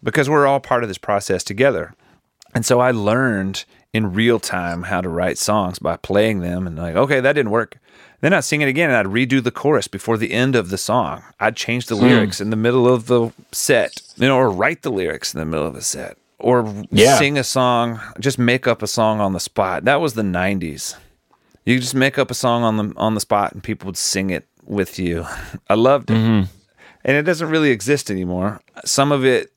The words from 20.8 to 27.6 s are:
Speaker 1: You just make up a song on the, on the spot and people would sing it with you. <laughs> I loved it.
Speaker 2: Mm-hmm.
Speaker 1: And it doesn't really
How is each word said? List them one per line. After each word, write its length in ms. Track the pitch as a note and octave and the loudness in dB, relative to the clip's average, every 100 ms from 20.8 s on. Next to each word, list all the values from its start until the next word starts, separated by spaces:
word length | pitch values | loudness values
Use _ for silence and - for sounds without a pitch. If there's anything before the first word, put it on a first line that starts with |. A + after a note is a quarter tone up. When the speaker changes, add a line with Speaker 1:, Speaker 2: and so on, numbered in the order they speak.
| - - - _ _ _ _ _ - | -12 -14 -20 _ _ _ _ _ -2
Speaker 1:
You 140 | B2+ | 0
just 160 | B2+ C3+ | 0 0
make 220 | C3+ C3+ | 0 0
up 140 | C3 | -2
a 20 | B2+ | 0
song 280 | B2+ A#2+ | 0 0
on 140 | A#2 A2 | 0 0
the, 160 | G#2 - | -4 -2
on 160 | A2 | -2
the 60 | A2 | -2
spot 340 | - G#2 G2+ | 0 0 0
and 80 | - | -6
people 240 | - G#2+ F#2 | -10 -8 -8
would 100 | F#2 | -6
sing 340 | - G2 F#2+ | -4 -2 -2
it 160 | F2+ - _ - | -4 -8 _ -8
with 320 | G#2 F#2 - | -4 -2 -2
you. 280 | F2 E2+ D#2+ - - | -4 -4 -6 -12 -12
<laughs> 220 | - _ | -16 _
I 60 | G#2+ | 2
loved 340 | B2 C#3 - | 4 2 2
it. 60 | A2+ | 2
Speaker 2:
Mm-hmm. 280 | A2 A2 F#2+ - _ _ - _ - | 4 2 2 -6 _ _ -20 _ 0
Speaker 1:
And 120 | C#3 | 0
it 60 | |
doesn't 260 | D3+ E3 D#3+ | 2 -2 0
really 200 | D#3+ | 2